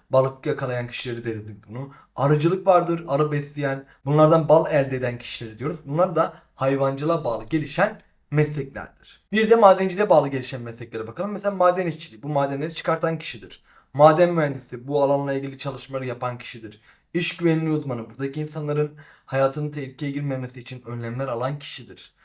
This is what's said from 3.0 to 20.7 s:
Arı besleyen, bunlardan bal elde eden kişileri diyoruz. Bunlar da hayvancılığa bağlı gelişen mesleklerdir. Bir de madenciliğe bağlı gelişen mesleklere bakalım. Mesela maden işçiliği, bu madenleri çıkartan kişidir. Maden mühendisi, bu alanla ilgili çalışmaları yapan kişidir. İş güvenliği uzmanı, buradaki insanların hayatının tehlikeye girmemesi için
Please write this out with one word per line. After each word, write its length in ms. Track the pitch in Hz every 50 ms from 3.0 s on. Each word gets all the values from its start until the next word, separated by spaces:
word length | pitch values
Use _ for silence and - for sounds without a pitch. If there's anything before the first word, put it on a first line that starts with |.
| 165 -
Arı 240 | 139 143 151 147
besleyen, 540 | 147 143 143 - - 147 143 135 135 135 - _ - _ -
bunlardan 440 | 139 147 156 156 156 165 160 147 143
bal 240 | 151 165 165 -
elde 240 | 156 147 135 131 131
eden 220 | 127 127 120 120 120
kişileri 400 | - - - - 120 110 107 107
diyoruz. 180 | 127 156 175 - -
Bunlar 320 | 139 143 165 185 190 160
da 180 | 156 175 - - - _ _ _
hayvancılığa 720 | - 131 139 139 135 135 135 135 135 147 160 165 160 131
bağlı 200 | 120 113 110 107
gelişen 560 | - 160 151 135 - - 165 196 220 - - _ _ _ _ _ -
mesleklerdir. 960 | 143 151 151 151 - 147 - - - 104 80 - _ _ _ - - _ _ -
Bir 180 | 196 214 220 214
de 60 | 226
madenciliğe 540 | 233 214 190 185 185 190 185 175 196 208 190
bağlı 180 | 170 151 143 139
gelişen 340 | 139 131 120 - 135 123
mesleklere 440 | 120 120 113 - 120 - - 113 110
bakalım. 260 | 113 110 - 101 104
Mesela 220 | 208 190 - 202 196
maden 320 | 180 180 180 175 190 180
işçiliği, 360 | 165 156 - - - - -
bu 60 | - 151
madenleri 460 | 147 139 139 139 139 139 151 170 165
çıkartan 440 | - - 175 160 160 - 160 165 156
kişidir. 460 | - - - - - - - - _ _ _ _ _ _
Maden 420 | - 135 147 156 156 165 175 175 170
mühendisi, 540 | 165 151 143 131 117 - - 127 117 120 139
bu 140 | 147 143
alanla 300 | 139 135 143 143 143 139
ilgili 260 | 139 135 135 135 131 -
çalışmaları 480 | - 143 127 123 - - 135 131 131
yapan 320 | 127 120 123 127 123 120 120
kişidir. 420 | - - - 113 110 104 107 - _ _ - _ _ _ -
İş 220 | 175 170 - -
güvenliği 400 | - 170 165 160 160 160 160 156
uzmanı, 340 | 147 135 135 120 113 113 107
buradaki 300 | - - 139 135 139 156
insanların 560 | 151 151 151 151 147 147 147 147 151 147 - - - - - _ _
hayatının 460 | - 135 135 135 135 - 156 147 147
tehlikeye 420 | 147 147 135 127 - - 151 143
girmemesi 480 | 139 147 147 139 131 131 127 123 - 127
için 220 | 120 -